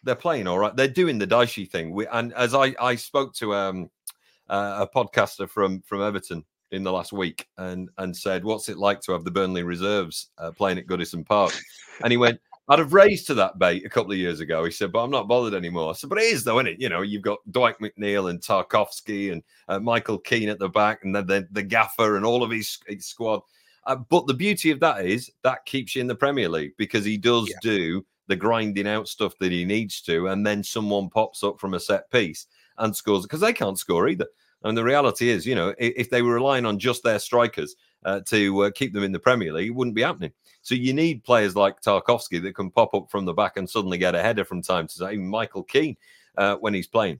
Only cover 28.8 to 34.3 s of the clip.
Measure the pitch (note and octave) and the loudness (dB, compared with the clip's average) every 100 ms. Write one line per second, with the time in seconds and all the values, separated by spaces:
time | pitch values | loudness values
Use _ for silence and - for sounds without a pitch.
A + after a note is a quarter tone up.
28.8 | G2+ G#2+ G2+ - G#2 - F#2 F2 F2+ G#2+ | -2 -2 -4 -4 -4 0 0 0 0 -2
29.8 | G#2+ - - E2 F#2 G2 G#2 G#2 G2 A#2 | -2 -8 -2 0 0 0 0 0 -4 -4
30.8 | G#2 G2+ F#2+ A2+ A2 - G2+ - G2 F#2 | -2 -2 0 -2 -2 -2 -4 -4 -6 -6
31.8 | - G2 - B2 F#2+ C#2+ - _ _ - | 0 -2 2 0 2 -4 -16 _ _ -4
32.8 | A2 G2+ - G2 F#2+ D#3+ G#3+ A#3+ G2+ F#2 | -4 -2 0 0 0 0 0 0 -4 -4
33.8 | - E2+ A2+ F3+ - | 0 2 2 0 -6